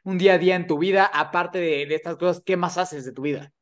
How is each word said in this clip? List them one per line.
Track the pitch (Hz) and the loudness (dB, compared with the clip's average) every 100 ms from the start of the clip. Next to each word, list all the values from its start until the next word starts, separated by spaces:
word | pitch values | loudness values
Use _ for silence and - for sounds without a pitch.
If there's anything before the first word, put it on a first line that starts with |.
un | 185 185 | -6 2
día | 190 | 4
a | 185 | 6
día | 180 180 | 4 2
en | 170 | 0
tu | 147 | 0
vida, | 185 196 196 | 2 4 2
aparte | 147 151 175 170 185 | 2 -2 -2 -2 -2
de, | 170 143 139 | -2 -2 -2
de | |
estas | 156 170 165 | -4 -6 -4
cosas? | 180 175 | -2 -2
¿Qué | - 185 | -2 -2
más | 175 175 | -2 -2
haces | 180 147 | -4 -6
de | 127 | -12
tu | 131 | -8
vida? | 143 143 143 _ | -6 -6 -8 _